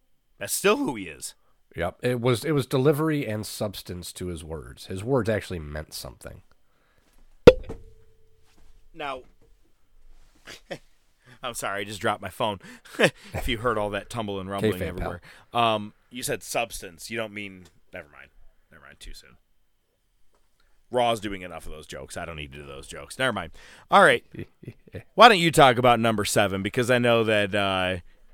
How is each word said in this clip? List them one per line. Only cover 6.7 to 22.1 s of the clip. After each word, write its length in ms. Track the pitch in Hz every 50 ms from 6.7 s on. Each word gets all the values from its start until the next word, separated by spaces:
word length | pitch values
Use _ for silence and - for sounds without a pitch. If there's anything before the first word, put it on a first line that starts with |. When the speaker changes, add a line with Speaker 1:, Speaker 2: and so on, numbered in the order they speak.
| _ _ _ _ _ _ _ _ _ - - - - - - - - - - - - - - - - - - - - _ - - - _ - - _ - - - - - - - -
Speaker 1:
Now, 280 | 160 147 139 131 127 127 - - - - - _ _ _ _ _ _ _ _ - - - - - - - - _ _ - - - - - -
<laughs> 0 | 170 - - - _ _ _ _ _ _ _ 127 120 -
I'm 120 | - 123 113
sorry, 280 | - 131 110 98 101
I 20 | 104
just 160 | 104 107 87
dropped 220 | 113 110 104 101
my 80 | 101 92
phone. 300 | - - 123 107 101 - - - - - - - - -
<laughs> 0 | 220 - - - - - -
If 140 | - - 127
you 100 | 120 107
heard 180 | 117 123 110
all 140 | 107 104 104
that 180 | 101 98 95 -
tumble 320 | - 117 107 101 98 95
and 80 | 92 95
rumbling 260 | 98 98 107 107 92
Speaker 2:
Kayfabe, 120 | 90 92
Speaker 1:
everywhere. 340 | 92 87 90 90 85 87 87 - - - - - _
Speaker 2:
pal. 80 | - 120
Speaker 1:
Um, 320 | 117 113 110 107 104 107 - _ _ _
you 120 | 123 127
said 200 | 123 135 120 104
substance. 680 | - - - 131 117 113 - - 110 92 82 78 - -
You 80 | 113 113
don't 160 | 110 107 101
mean, 320 | 104 101 98 95 92 90 85 _ _ - _
never 160 | - 90 78 73
mind. 220 | 71 67 69 71 _ - - - - _ _ _
Never 140 | 87 76 69
mind, 160 | 69 73 -
too 120 | - -
soon. 240 | - - - 65 64 - _ _ _ _ _ _ _ _ _ _ _ _ _ _ _ _ - - _ _ _ _ _ _ _ _ _ _ _ _
Raw's 280 | 117 123 120 117 117 104
doing 240 | 95 104 98 92
enough 240 | 90 90 80 80 -
of 60 | 82
those 160 | 76 78 76 -
jokes. 280 | 71 67 69 71